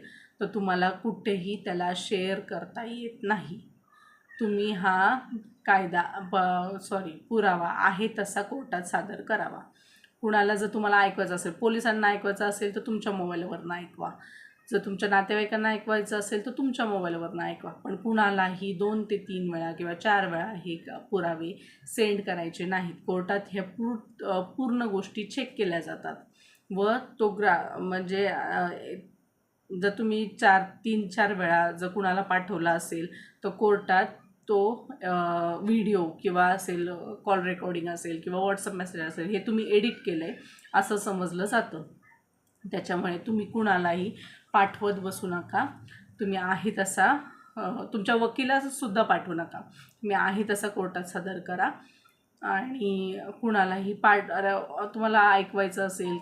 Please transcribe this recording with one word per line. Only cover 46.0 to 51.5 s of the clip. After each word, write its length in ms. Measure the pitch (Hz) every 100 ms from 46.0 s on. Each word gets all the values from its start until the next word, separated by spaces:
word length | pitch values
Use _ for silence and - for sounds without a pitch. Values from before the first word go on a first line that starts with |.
| - -
तुम्ही 180 | 196 190
आहे 340 | 180 185 196 -
तसा, 300 | 190 - 196 285 - - - 226
अ, 260 | 185 - -
तुमच्या 220 | 220 196 233
वकिलासुद्धा 880 | 226 254 254 269 269 - 240 196
पाठवू 300 | 220 226 185
नका. 280 | 170 165 - - - - _
तुम्ही 140 | 208 190
आहे 280 | 180 196 208
तसा 180 | 202 208
कोर्टात 360 | 202 185 180
सादर 360 | 175 185 185 185
करा 320 | 185